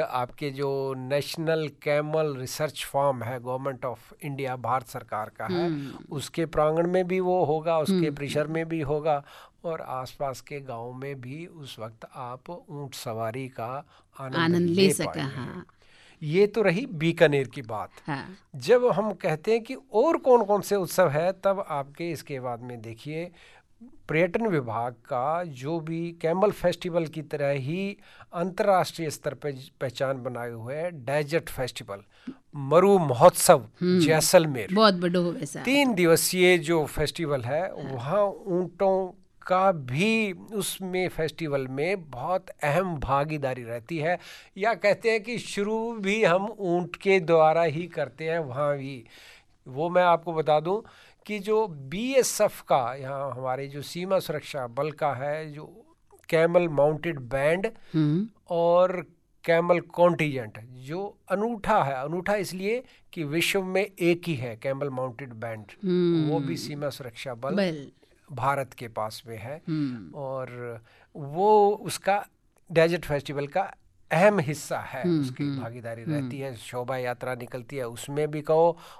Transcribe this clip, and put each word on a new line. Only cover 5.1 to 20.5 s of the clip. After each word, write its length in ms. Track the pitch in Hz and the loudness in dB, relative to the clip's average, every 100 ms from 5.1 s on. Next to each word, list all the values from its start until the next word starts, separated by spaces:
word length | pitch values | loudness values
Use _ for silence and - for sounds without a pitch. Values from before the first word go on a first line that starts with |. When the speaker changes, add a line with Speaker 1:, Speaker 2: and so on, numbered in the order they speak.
| 107 107 - | -6 -6 -8
Speaker 1:
का 60 | |
है, 220 | 185 180 175 | -4 -2 -2
Speaker 2:
हम्म। 260 | 147 135 - - | -2 -6 -12 -10
Speaker 1:
उसके 360 | 143 - - 160 | -10 -6 -4 -2
प्रांगण 400 | 160 151 160 175 | 0 2 2 2
में 200 | 185 180 | 2 2
भी 140 | 185 | 0
वो 240 | 180 180 | 2 2
होगा, 340 | 147 156 165 165 | 2 2 0 0
उसके 160 | 151 | 2
Speaker 2:
हम्म। 200 | 185 156 | 2 2
Speaker 1:
परिसर 320 | 143 139 143 151 | -2 -4 -2 -2
में 220 | 160 160 | -2 -4
भी 120 | 165 | -4
होगा 440 | 139 151 156 143 - - - _ | -2 -2 0 -2 -4 -16 -20 _
और 160 | 170 160 | -8 -8
आसपास 600 | - 131 131 - 139 123 | -8 -8 -10 -6 -6 -6
के 200 | - 143 | -10 -12
गांव 320 | 131 117 120 | -10 -10 -10
में 280 | 127 139 139 | -10 -10 -10
भी 260 | 127 147 175 | -12 -12 -14
उस 320 | 170 131 - | -16 -16 -12
वक्त 300 | 110 113 - | -14 -14 -18
आप 360 | 143 123 131 - 175 - | -14 -12 -12 -14 -14 -12
ऊँट 240 | 143 139 | -12 -12
सवारी 540 | - 131 110 113 127 131 | -10 -8 -4 -4 -6 -8
का 380 | 127 113 135 - _ _ - | -8 -8 -8 -12 _ _ -16
आनंद 180 | 131 156 | -6 -2
Speaker 2:
आनंद 320 | 165 175 175 | 0 2 2
Speaker 1:
ले 120 | 175 | 4
Speaker 2:
ले 100 | 190 | 4
सका, 140 | - 147 | 4 -2
Speaker 1:
पाएंगे। 280 | 160 139 | -6 -8
Speaker 2:
हाँ। 320 | 135 - 180 - _ _ _ - _ | -8 -10 -12 -16 _ _ _ -20 _
Speaker 1:
ये 240 | 151 175 208 | -2 2 2
तो 160 | 226 | 4
रही 240 | 196 175 277 | 2 2 -2
बीकानेर 600 | 160 165 165 160 143 127 | -2 0 6 6 6 0
की 140 | 143 | -6
बात। 280 | 117 107 92 - - | -8 -8 -8 -12 -8
Speaker 2:
हाँ। 300 | 135 - 190 _ 139 | -8 -8 -16 _ -6
Speaker 1:
जब 300 | 131 247 247 | 2 4 4
हम 260 | 175 214 | 2 -2
कहते 400 | 185 175 156 - | -4 -4 -2 0
हैं 100 | 226 | -2
कि 120 | 226 | -2
और 420 | 262 - 208 311 330 | -12 -4 2 2 4
कौन 280 | 269 240 | 8 8
कौन 160 | 202 | 8